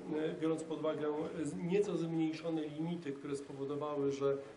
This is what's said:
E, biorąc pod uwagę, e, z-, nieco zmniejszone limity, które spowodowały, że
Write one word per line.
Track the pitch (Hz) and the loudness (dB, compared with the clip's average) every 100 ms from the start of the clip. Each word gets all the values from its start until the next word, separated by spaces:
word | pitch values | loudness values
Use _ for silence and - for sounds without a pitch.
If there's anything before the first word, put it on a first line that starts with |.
| - 151 | -2 0
E, | 156 - | 0 2
biorąc | 160 156 | 2 0
pod | - 151 | -2 -2
uwagę, | 156 147 151 151 175 170 | 0 0 0 0 -2 -2
e, | |
z-, | 147 180 | -2 -2
nieco | 175 202 196 170 | 2 4 4 2
zmniejszone | 165 160 160 156 170 160 | 0 2 2 2 -2 0
limity, | 151 147 170 170 143 | -2 -2 -2 -2 -4
które | 135 143 139 | -6 -4 -4
spowodowały, | - 139 139 143 147 143 139 | -6 -6 -2 -2 0 2 2
że | 139 139 139 - | 4 2 2 -2